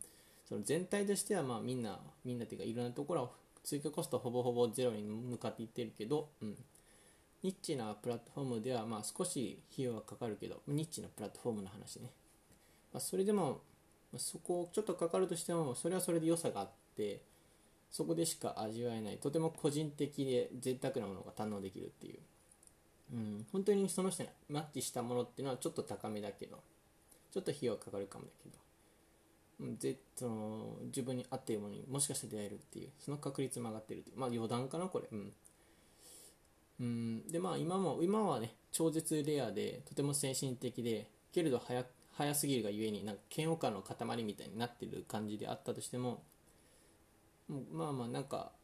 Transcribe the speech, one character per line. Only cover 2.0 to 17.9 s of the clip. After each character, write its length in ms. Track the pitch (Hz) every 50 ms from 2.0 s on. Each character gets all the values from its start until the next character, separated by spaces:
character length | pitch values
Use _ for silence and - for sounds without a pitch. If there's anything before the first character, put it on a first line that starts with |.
| - - - - -
み 100 | 127 123
ん 40 | 120
な 60 | 113
っ 40 | -
て 60 | -
い 40 | 104
う 20 |
か、 60 | -
い 80 | 113 110
ろ 80 | 123 120
ん 40 |
な 60 | 123 120
と 100 | - 143
こ 100 | 147 175
ろ 80 | 156 123
は 80 | 123 - - - - - - -
追 160 | - 156 143
加 100 | 147 156
コ 120 | 151 - 165
ス 60 | -
ト 100 | - 120
ほ 120 | - 127
ぼ 120 | 117 123 120
ほ 100 | 123 120
ぼ 160 | 120 123 117
ゼ 160 | 104 135 127
ロ 80 | 123 110
に 100 | 107 104
向 360 | 104 107 110 123 123 123 113
か 100 | - 113
っ 80 | -
て 60 | - 117
い 40 |
っ 20 | 113
て 140 | - - 120
る 100 | 110 -
け 100 | - 107
ど、 220 | 110 147 151 151 147 - - 113
う 40 |
ん。 100 | 107 101 - - - - - - - - - - - - - - _ - - -
ニ 100 | 190 185
ッ 40 | -
チ 160 | - - 160
な 180 | 131 113 107 104
プ 140 | 104 - 123
ラ 80 | 120
ッ 20 | 110
ト 120 | - - -
フ 60 | 147
ォ 40 | 139
ー 20 | 131 120
ム 40 | 113 107
で 120 | 127 127
は、 120 | 117 110
ま 120 | 117 113 107
あ、 40 | 110
少 200 | - - - 190
し 340 | 180 - 151 120 92 - - - - -
費 120 | - 135
用 100 | 123 117
は 40 | 107
か 160 | - - 107
か 100 | - 123
る 100 | 117 104 -
け 80 | 98 90
ど、 140 | 87 - -
ニ 200 | - 143 147 156
ッ 20 | -
チ 140 | - - -
な 60 | 92
プ 140 | - - 110
ラ 60 | 98
ッ 20 |
ト 100 | - - -
フ 80 | 123
ォ 20 | 113
ー 20 |
ム 60 | 104 98
の 60 | 95
話 280 | 95 101 - - -
ね。 140 | - 117 120 - - - - - - _ _ - - - - - - - - -
ま 60 | 127
あ、 20 |
そ 160 | - - -
れ 80 | 185 196
で 80 | 202 214
も、 280 | 202 175 139 - - - - - - - - - - - - -
ま 40 |
あ、 20 | -
そ 200 | - - - 175
こ 300 | - - 180 175 175 170 -
ち 60 | 214
ょ 40 | 214
っ 20 |
と 100 | - 170
か 140 | - 175 165
か 100 | 180 185
る 80 | 190 180
と 80 | 175
し 80 | 165 -
て 80 | - 170
も、 200 | 170 160 135 117
そ 140 | - - 170
れ 60 | 190
は 60 | 185
そ 120 | 180 - 165
れ 80 | 170
で 60 | 160
良 100 | 165 170
さ 140 | 165 - 123
が 120 | - 98 98
あ 20 |
っ 60 | - - - - - -
て、 260 | - 107 104 101 - - - - - - - - - - - - - _ _